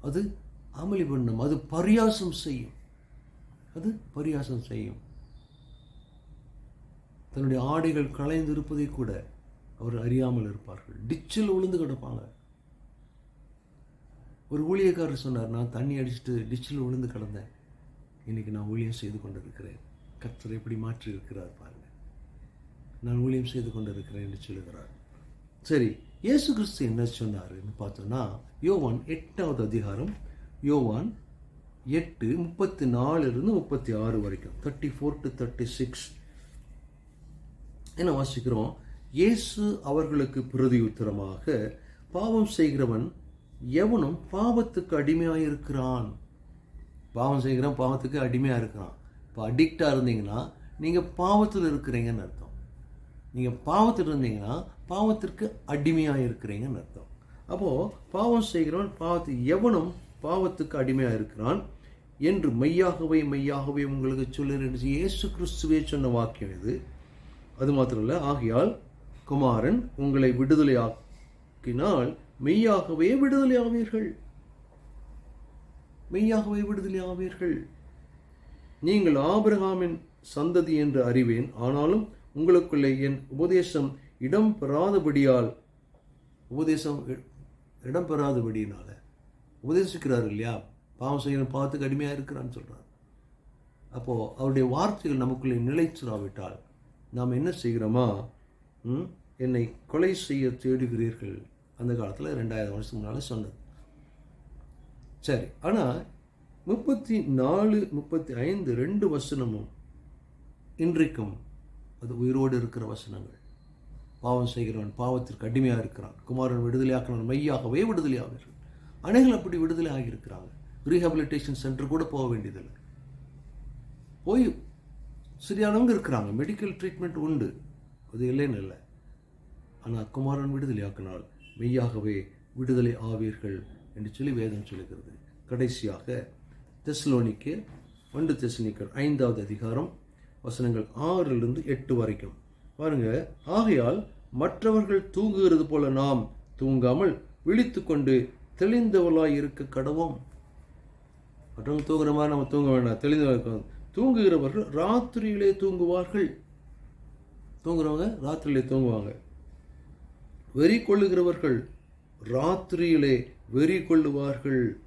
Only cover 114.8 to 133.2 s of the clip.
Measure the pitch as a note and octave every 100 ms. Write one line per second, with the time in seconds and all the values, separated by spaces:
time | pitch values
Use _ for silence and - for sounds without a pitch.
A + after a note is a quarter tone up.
114.8 | G#2 G2+ B2 B2+ B2+ A2 A2+ A#2+ C3 A#2+
115.8 | G#2 - G2+ - - B2 C3 A#2+ A#2+ B2+
116.8 | C3 B2+ B2 A#2 A2+ C3+ D3 C3 A#2+ C3+
117.8 | A3+ F#3 D3 B2+ G#2+ - - - - -
118.8 | - - D#3 A#3 C4 G#3+ F3+ F3 D#3+ E3
119.8 | E3 C3+ A#2 A2 - F#2 F2+ - - -
120.8 | D3 F3 E3+ D#3 C#3 D3 - B2+ C3+ C3
121.8 | C#3 D#3+ D#3+ C#3 B2+ A2+ G2+ G2 - -
122.8 | - - - - - - - - - -
123.8 | - - - - E3+ A#3 A#3+ - - -
124.8 | - - - - - - - G3 G#3+ G#3+
125.8 | B3 A3 - B2 G#2 G#2+ D3+ G#3 G3+ -
126.8 | F#3 D3 F3 D#3 D#3 D3+ G2 - - -
127.8 | - - - A2+ B2 C3+ C#3+ G#2+ G2 F2
128.8 | - - - - _ - - - - -
129.8 | A#2 A#2 G#2+ C3+ C3+ C#3 C#3 C#3 C3+ G#2+
130.8 | G2+ G2+ F#2+ F2+ - - - - A#2+ B2+
131.8 | A#2+ A2 G#2+ G2+ F#2+ - - B2 B2+ B2+
132.8 | A#2+ A#2 A2+ A2